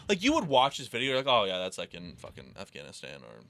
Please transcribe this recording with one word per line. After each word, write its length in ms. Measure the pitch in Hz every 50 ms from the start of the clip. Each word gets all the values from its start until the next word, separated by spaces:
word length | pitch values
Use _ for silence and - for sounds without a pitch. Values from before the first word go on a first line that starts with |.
| -
like, 160 | - 208 170 202
you 100 | 269 320
would 120 | 320 220
watch 300 | 147 135 127 131 139 -
this 100 | - 131
video, 220 | - - 117 127 135
you're 80 | 131
like, 100 | 131 135
"Oh, 160 | 139 123 113 101
yeah, 140 | 95 92
that's, 200 | 90 92 92 -
like, 160 | - 90 87 -
in 220 | 85 87 82 76
fucking 380 | - - - - - 65 65 -
Afghanistan," 640 | - 98 - - 71 73 69 - - - 65 73 71 60
or, 180 | 57 57 57 62